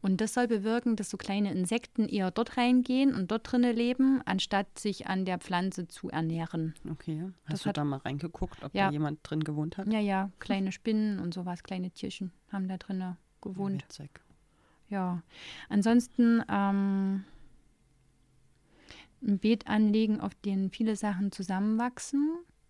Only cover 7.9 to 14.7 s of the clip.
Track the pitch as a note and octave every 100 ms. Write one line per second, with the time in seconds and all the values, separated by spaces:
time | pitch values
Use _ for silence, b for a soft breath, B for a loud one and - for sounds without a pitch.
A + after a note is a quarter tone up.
7.9 | C#3 - C#3 D#3+ - - - D3 G3+ G3
8.9 | D3 D3+ D3+ - D#3 D#3 D3+ D3+ - F#3+
9.9 | A3 G#3 F#3+ F#3+ - - G3 F#3+ - -
10.9 | G#3+ G#3+ G3 F3+ F3 F3+ F3+ - F#3 F3+
11.9 | - - - F#3 _ _ G3+ F#3 F#3 -
12.9 | F#3+ F#3 F3 _ _ G#3 F#3+ G3 F#3+ -
13.9 | - D3 - _ _ _ b b